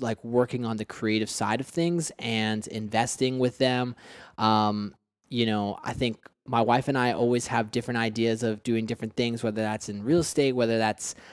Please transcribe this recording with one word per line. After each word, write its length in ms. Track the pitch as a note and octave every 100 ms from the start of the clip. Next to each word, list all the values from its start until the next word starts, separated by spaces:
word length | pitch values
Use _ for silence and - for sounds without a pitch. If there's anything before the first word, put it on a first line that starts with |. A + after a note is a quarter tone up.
like, 220 | A#2+ A2
working 400 | A#2+ A#2+ B2 B2
on 140 | A#2 A2
the 60 |
creative 440 | G#2+ - A2 A2 G#2
side 320 | - G#2 A#2
of 60 | C3+
things 440 | - E3+ F3 D#3 -
and 480 | A#2 A2+ A2 G#2+ -
investing 720 | A2 G#2+ A2 B2 - C3 B2+
with 200 | B2 -
them. 360 | B2+ B2+ B2 A#2+ - - - -
Um, 560 | A2 G#2+ G#2+ G#2 G#2 - _ _ _
you 160 | B2
know, 340 | A2+ G#2+ G2+ -
I 100 | -
think 340 | A#2+ B2 G#2+ - _ -
my 160 | A#2+
wife 260 | A2+ B2 C3
and 80 | C3+
I 160 | B2
always 360 | F2+ A#2+ A#2+ -
have 220 | A#2 A2
different 280 | B2 B2 A#2+
ideas 440 | A2+ A2 A2+ A2+
of 200 | A#2 G#2+
doing 240 | - A2+ A2
different 280 | A#2 A2+
things, 280 | - A#2+ A#2
whether 180 | A#2 G#2+
that's 300 | G#2+ G#2+ -
in 140 | G2+
real 160 | G#2+ E3+
estate, 320 | D#3 - C#3
whether 260 | B2+ A#2 A2+
that's, 360 | A2 G#2 - - -